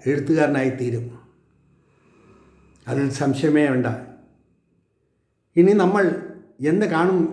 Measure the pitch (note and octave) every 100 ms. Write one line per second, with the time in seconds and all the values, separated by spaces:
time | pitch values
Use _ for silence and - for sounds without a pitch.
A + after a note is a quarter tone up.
0 | C3 D3 - D#3+ D3 C3+ C3 B2+ A#2+ A#2
1 | - - - _ _ _ _ _ _ _
2 | _ _ _ - _ _ _ _ - C3
3 | C#3 - C#3 C3+ D#3 D3+ D3 B2+ A#2 A2+
4 | - - _ _ _ _ _ _ _ _
5 | _ _ _ _ _ E3 F#3 G#3 F#3 G3+
6 | F#3 - - - - - D3 F3+ G#3 D#3+
7 | F3+ F#3 D#3+